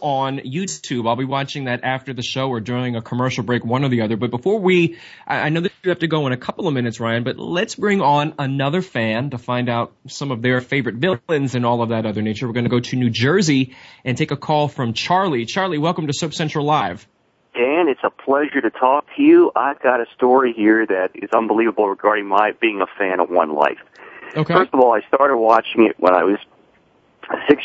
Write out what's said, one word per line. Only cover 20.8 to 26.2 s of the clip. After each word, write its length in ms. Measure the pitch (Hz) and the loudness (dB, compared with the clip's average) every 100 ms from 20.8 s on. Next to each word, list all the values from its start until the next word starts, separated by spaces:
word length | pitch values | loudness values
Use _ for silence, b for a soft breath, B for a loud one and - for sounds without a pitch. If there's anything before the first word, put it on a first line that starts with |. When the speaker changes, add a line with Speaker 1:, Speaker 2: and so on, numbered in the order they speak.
| 110 | 2
Speaker 2:
that 240 | 95 92 | 0 -2
is 160 | - - | -4 -2
unbelievable 540 | - 110 107 113 104 101 | 0 2 2 0 2 0
regarding 380 | 98 104 107 101 | 2 0 0 0
my 260 | 98 107 - | 2 2 0
being 220 | 113 101 | -2 0
a 60 | 92 - | -4 -2
fan 240 | 98 92 | -2 0
of 80 | 85 | 0
One 240 | 87 80 | 2 0
Life. 240 | 76 71 60 - B B B B 151 | 2 0 -2 -16 B B B B -4
Speaker 1:
Okay. 180 | 151 | 0
Speaker 2:
First 180 | 180 185 | 0 2
of 80 | 139 | 4
all, 120 | 127 | 4
I 60 | 110 - | 4 2
started 300 | 135 139 131 | 2 4 4
watching 480 | 110 113 - - 110 | 4 4 2 2 2
it 100 | - | 4
when 160 | 90 | 2
I 120 | 92 | 4